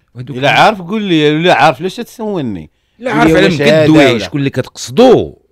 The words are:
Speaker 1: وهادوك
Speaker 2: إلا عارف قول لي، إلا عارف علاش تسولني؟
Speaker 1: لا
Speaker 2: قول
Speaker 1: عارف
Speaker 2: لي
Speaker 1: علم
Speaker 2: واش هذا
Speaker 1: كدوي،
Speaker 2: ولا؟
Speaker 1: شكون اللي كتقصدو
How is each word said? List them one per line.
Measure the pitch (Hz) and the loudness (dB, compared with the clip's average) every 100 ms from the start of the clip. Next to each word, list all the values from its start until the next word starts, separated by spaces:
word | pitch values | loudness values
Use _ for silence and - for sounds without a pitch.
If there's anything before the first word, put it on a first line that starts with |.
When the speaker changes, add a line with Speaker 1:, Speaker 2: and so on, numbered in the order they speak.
| _ | _
Speaker 1:
وهادوك | 120 127 127 | -18 -12 -4
Speaker 2:
إلا | 139 | 0
عارف | 117 185 202 | 2 2 0
قول | 170 220 | -6 -6
لي، | 202 160 151 | -2 2 2
إلا | 156 175 | 2 2
عارف | 120 151 131 | 2 2 0
علاش | 185 - | -8 -10
تسولني؟ | 233 - 214 185 123 90 78 _ _ _ | -14 -10 -8 -6 -6 -8 -14 _ _ _
Speaker 1:
لا | 240 | -6
Speaker 2:
قول | 226 | 0
Speaker 1:
عارف | 156 | 2
Speaker 2:
لي | 180 | 2
Speaker 1:
علم | 190 | 2
Speaker 2:
واش | 151 | 0
هذا | 143 156 | 0 2
Speaker 1:
كدوي، | 151 156 135 | 4 4 4
Speaker 2:
ولا؟ | 113 | 0
Speaker 1:
شكون | 92 147 | -4 -4
اللي | 135 | -4
كتقصدو | 131 - - - 135 254 156 76 - _ | -4 -8 -14 -4 2 4 4 0 -12 _